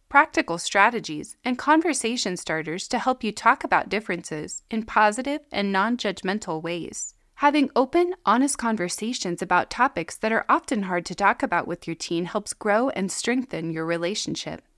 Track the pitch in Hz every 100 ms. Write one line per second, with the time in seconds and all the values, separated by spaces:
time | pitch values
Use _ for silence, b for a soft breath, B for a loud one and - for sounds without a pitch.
0 | _ 277 311 - - 170 - 202 214 233
1 | 156 151 - - 254 247 - 320 330 277
2 | 226 240 202 180 - 160 160 175 - 240
3 | 262 254 214 208 226 269 269 170 - 196
4 | 220 175 - 156 165 - - 226 220 220
5 | 214 208 262 294 - - 202 196 214 240
6 | 208 185 190 208 190 160 165 175 - -
7 | - _ _ - 294 294 277 - 262 339
8 | 349 370 - 226 277 - 233 220 180 -
9 | 220 247 - 170 180 180 - - 262 -
10 | 165 - 220 226 - 294 - 233 190 175
11 | 170 175 202 - - 175 - 175 - 165
12 | - 170 175 208 - - 214 208 262 -
13 | 190 - - 254 254 165 165 160 160 170
14 | 170 214 - 175 - 165 _